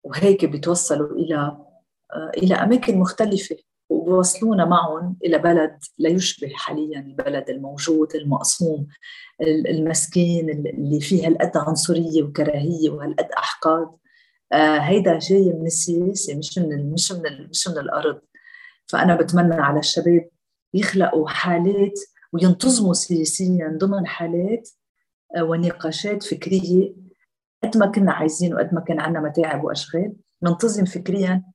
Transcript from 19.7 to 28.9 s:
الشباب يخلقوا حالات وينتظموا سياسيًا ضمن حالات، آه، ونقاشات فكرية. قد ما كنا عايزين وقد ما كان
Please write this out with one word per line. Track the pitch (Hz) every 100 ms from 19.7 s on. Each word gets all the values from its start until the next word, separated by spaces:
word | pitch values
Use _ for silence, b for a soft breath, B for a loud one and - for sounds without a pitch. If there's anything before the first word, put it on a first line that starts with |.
| 151
الشباب | - - 165 170 165 _ _ _ _
يخلقوا | 190 214 190 175 160 156
حالات | - 180 170 180 202 196 - - b b
وينتظموا | 170 180 180 262 240 190
سياسيًا | 170 - 170 156 - 185 180 156 156
ضمن | 190 196 170
حالات، | - 170 175 190 233 - _ _ _ _ _ _ -
آه، |
ونقاشات | 165 165 170 - 160 160 202 208
فكرية. | - - 170 190 170 180 202 - - b _ _ _ _
قد | 220 220
ما | 196
كنا | 202 190
عايزين | - 156 156 175
وقد | - 170
ما | 170
كان | -